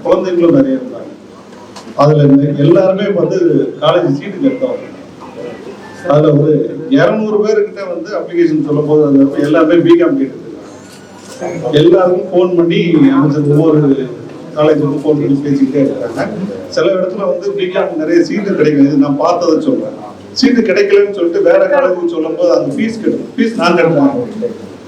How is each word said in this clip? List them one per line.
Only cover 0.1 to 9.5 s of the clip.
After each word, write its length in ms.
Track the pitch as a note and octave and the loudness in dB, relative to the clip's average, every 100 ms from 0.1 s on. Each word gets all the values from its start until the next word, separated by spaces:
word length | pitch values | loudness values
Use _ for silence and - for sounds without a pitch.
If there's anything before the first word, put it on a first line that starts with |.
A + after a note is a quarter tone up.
| F3+ F#3+ F3 E3+ C#3+ | 0 0 2 4 4
நிறைய 200 | C3 C3 | 2 -2
இருந்தாங்க. 320 | - A2+ G#2 - - - - - - - - A#2+ | -6 -12 -16 -18 -20 -20 -20 -20 -20 -20 -8 0
அதுல 260 | D3 D3 | 2 4
இந்த 400 | C#3 C#3 D3 C#3+ | 4 4 2 2
எல்லாருமே 460 | C#3+ F3+ F#3+ F#3+ G3+ | 4 4 4 2 0
வந்து 300 | F3+ - F#3+ E3+ - - - | 0 0 0 2 2 -2 -2
காலேஜ் 380 | D3 - - C#3 | 0 2 0 -2
சீட்டுக்கு 300 | G#3 F3+ C#3 | -6 -4 -2
எடுத்தவங்க. 360 | - - - - - - - - - - - - - - - F3 | -2 -4 -6 -10 -18 -20 -20 -18 -14 -14 -14 -16 -18 -18 -8 0
அதுல 240 | D3 D3+ | 2 4
ஒரு 200 | C#3+ D#3+ C#3+ - - - | 2 2 0 -2 -6 -2
இருநூறு 460 | C4+ - A3 G#3+ G#3 | 2 2 2 0 0
பேர்கிட்ட 520 | G#3 G#3+ G3+ F#3+ F#3 | 2 0 0 -4 -8
வந்து 220 | E3+ D#3+ F#3+ | -8 -8 -8
அப்ளிகேஷன் 500 | - E3+ D#3+ D3+ D3 | -4 0 0 0 -2
சொல்லும் 200 | C#3+ D3 | -2 2
போது 160 | D3+ | 2
அது 380 | D3 C#3 C#3 D3+ | 4 4 2 2
எல்லாமே 320 | D3 | 0